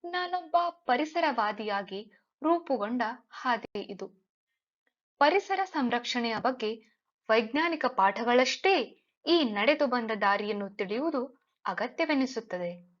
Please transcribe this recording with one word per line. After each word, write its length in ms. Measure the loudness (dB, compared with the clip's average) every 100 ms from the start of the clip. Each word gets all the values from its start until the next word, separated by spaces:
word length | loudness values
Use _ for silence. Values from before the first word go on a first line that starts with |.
| -4
ನಾನೊಬ್ಬ 520 | -4 -2 -4 0 2 2
ಪರಿಸರವಾದಿಯಾಗಿ 1400 | -4 0 2 2 2 2 2 0 -2 -2 -2 -4 -10 -12 _ _ _
ರೂಪುಗೊಂಡ 580 | 0 0 0 -2 0 -2 -2 -4 _
ಹಾದಿ 640 | -6 -2 -2 -4 -10 -10
ಇದು. 380 | -12 -12 _ _ _ _ _ _ _ _ _ _ _
ಪರಿಸರ 420 | 4 4 0 -2 -2
ಸಂರಕ್ಷಣೆಯ 720 | -2 0 0 -2 -2 -2 -2
ಬಗ್ಗೆ 360 | -2 -2 -4 -6 _ _ _ _ 2
ವೈಜ್ಞಾನಿಕ 560 | 2 2 0 0 0 -2
ಪಾಠಗಳಷ್ಟೇ 1200 | 2 2 2 2 4 2 0 2 2 0 -10 _ _ 2
ಈ 180 | 2
ನಡೆದು 440 | 2 2 2 2 2
ಬಂದ 240 | 0 -2 0
ದಾರಿಯನ್ನು 480 | 2 0 -2 -4 -6
ತಿಳಿಯುವುದು 800 | -6 -4 -2 -2 -2 -6 _ _ _ -8
ಅಗತ್ಯವೆನಿಸುತ್ತದೆ. 1300 | -4 -6 -2 0 2 0 -4 -6 -6 -6 -8 -18 _